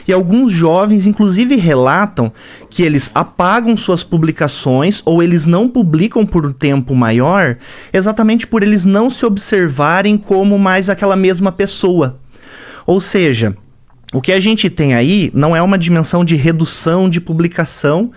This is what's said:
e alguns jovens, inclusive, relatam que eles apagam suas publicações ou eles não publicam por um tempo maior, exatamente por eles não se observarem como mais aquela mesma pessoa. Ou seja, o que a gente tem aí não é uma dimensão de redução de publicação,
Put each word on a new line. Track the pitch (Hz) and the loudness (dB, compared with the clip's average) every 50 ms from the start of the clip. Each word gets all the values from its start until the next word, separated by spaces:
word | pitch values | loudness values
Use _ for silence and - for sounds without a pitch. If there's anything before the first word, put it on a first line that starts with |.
| - - | -4 0
e | |
alguns | 185 185 190 170 208 247 269 233 | 0 0 2 2 2 2 2 2
jovens, | 185 165 165 160 165 185 202 208 214 202 185 | 2 2 2 2 2 2 2 2 2 2 2
inclusive, | 208 208 - 208 196 180 202 247 247 285 | 2 2 2 2 2 2 0 0 0 0
relatam | 233 170 165 147 131 127 131 151 185 208 202 - - 117 110 - - - - - - - - | 0 2 2 2 2 2 2 2 0 0 -2 -2 -2 -4 -4 -4 -10 -20 -20 -20 -20 -20 -12
que | - - | -4 -2
eles | 175 160 147 139 - - - | 0 0 0 0 -2 -2 -4
apagam | 147 175 - - - 175 185 208 247 233 233 226 214 | -4 -4 -4 -4 -2 0 0 0 0 0 0 -2 -2
suas | - - 180 170 - | 0 -2 -2 -2 -2
publicações | - 175 160 160 160 - - 160 139 - - - 139 127 131 147 190 208 - - | -2 -2 0 0 0 -2 -2 -4 -4 -4 -4 -2 0 0 0 0 0 -2 -2 -2
ou | - 165 170 | 0 0 2
eles | 170 175 175 170 147 | 2 2 2 0 2
não | 165 170 185 233 254 | 2 2 2 0 0
publicam | - 254 208 165 151 156 190 226 - 240 214 | 0 0 0 0 0 0 0 0 0 0 -2
por | 208 - 170 151 143 | 0 0 -2 -2 -2
um | |
tempo | 131 - 156 143 139 139 123 131 135 | -4 -2 -2 0 0 0 0 0 0
maior, | 127 120 113 113 120 127 156 185 202 175 135 120 - - - - - - - - | 0 2 2 2 2 2 2 2 2 0 0 -2 -6 -10 -20 -20 -20 -12 -4 -4
exatamente | 190 185 214 214 226 220 214 226 226 - - | -2 -2 -2 0 0 0 2 2 0 -2 -2
por | 226 226 202 | -2 0 2
eles | 214 208 196 175 | 2 2 2 2
não | 196 196 208 233 262 | 2 2 2 2 0
se | 247 - 254 | -2 -2 -2
observarem | 233 196 202 - - 220 190 180 160 131 139 143 156 170 190 196 208 214 208 | -2 -2 -2 -4 -2 -2 0 0 0 0 0 0 0 0 0 0 0 0 0
como | - - 196 190 196 202 202 196 | 0 0 0 0 2 2 2 2
mais | 196 185 185 190 190 196 | 2 2 0 0 0 -2
aquela | 190 - 208 196 190 | -4 -2 0 0 0
mesma | 190 190 185 185 170 202 190 | 2 2 0 0 0 -2 -2
pessoa. | 180 190 196 202 - - - 185 185 170 143 127 127 - - - - - - - - - - - - - - - | -2 -2 -4 -4 -4 -2 -2 0 0 0 0 -2 -4 -8 -18 -20 -20 -20 -20 -20 -20 -20 -20 -20 -20 -10 -4 -2
Ou | 175 196 | -2 0
seja, | - - - 196 175 147 127 110 113 104 101 - - - - - - - - - - - | 0 -2 -2 0 0 0 0 0 -2 -2 -4 -6 -12 -20 -20 -20 -20 -20 -20 -20 -14 -8
o | - 131 | -6 -6
que | 127 - | -2 0
a | 185 190 | 0 0
gente | 185 220 220 214 - 170 | 2 0 0 0 -2 -2
tem | - - 151 139 127 | -2 0 0 0 2
aí | 120 123 151 196 208 165 - - | 2 2 2 2 0 0 0 0
não | 135 147 160 170 | 0 0 2 2
é | 160 | 2
uma | 175 190 196 185 | 2 2 2 0
dimensão | 165 175 175 165 156 - - 175 175 | 0 0 0 0 0 0 0 0 0
de | 165 170 | 2 0
redução | 143 131 165 165 160 160 - - - - 165 165 185 190 185 | 0 0 0 0 0 -2 -4 -4 -6 -4 -2 0 0 0 0
de | 165 175 | 0 -2
publicação, | - - 160 160 170 175 - - 160 - - - - 143 151 175 226 240 - | -4 -4 -2 -2 -2 -2 -2 -4 -6 -6 -6 -4 -2 0 0 0 -2 -4 -8